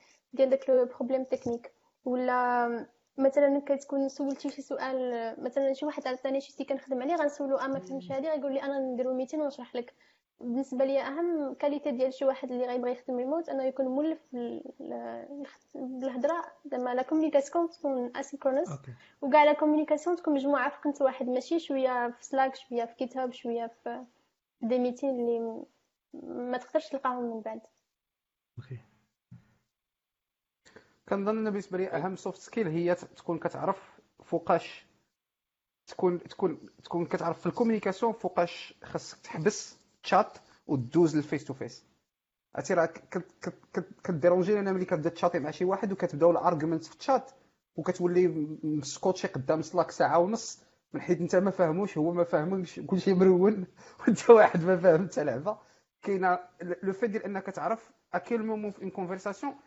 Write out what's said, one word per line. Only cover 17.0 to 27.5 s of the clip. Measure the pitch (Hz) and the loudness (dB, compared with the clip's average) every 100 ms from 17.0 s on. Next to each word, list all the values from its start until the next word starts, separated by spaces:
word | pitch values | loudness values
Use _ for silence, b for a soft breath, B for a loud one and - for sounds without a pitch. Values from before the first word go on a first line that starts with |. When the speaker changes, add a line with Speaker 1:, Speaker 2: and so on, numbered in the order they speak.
Speaker 1:
كومونيكاسيون | 254 311 311 285 277 349 330 | 0 0 2 2 2 0 -2
تكون | - 285 262 240 - | -2 -4 -2 -4 -8
اسينكرونس، | 285 277 277 262 269 | -10 -4 -2 0 -2
Speaker 2:
أوكي. | 139 - b b b | -6 -12 b b b
Speaker 1:
وكاع | 277 302 | 4 8
لا | 294 | 8
كومونيكاسيون | 294 311 302 302 302 349 339 | 6 4 2 2 0 0 -2
تكون | 320 | 0
مجموعه | 277 269 277 277 | 0 2 0 0
في | - | -2
كنت | 294 - | -4 2
واحد، | 269 262 247 | 0 0 -2
ماشي | 254 - 330 | -2 -2 -4
شويه | - 269 262 247 240 | -2 0 0 0 -2
في | 240 | -6
سلاك، | - 269 269 262 | -4 0 0 -2
شويه | - 240 | -6 -4
في | 233 - | -4 -6
جيت | 254 262 | -6 -4
هاب، | 254 | -6
شويه | 247 240 233 233 | -6 -6 -6 -6
في | - 240 240 247 _ _ _ _ - | -10 -12 -10 -14 _ _ _ _ -8
دي | 226 254 | -2 0
ميتين | 247 247 277 | 0 -2 -2
اللي | 247 240 233 | 0 0 -2
م-، | 226 220 - _ _ _ _ - - - 247 | -4 -8 -14 _ _ _ _ -16 -10 -8 -6
ما | 247 | -6
تقدرش | - 320 - | -2 -4 -2
تلقاهم | 269 262 247 240 226 | -4 -4 -4 -6 -6
من | |
بعد. | 220 | -10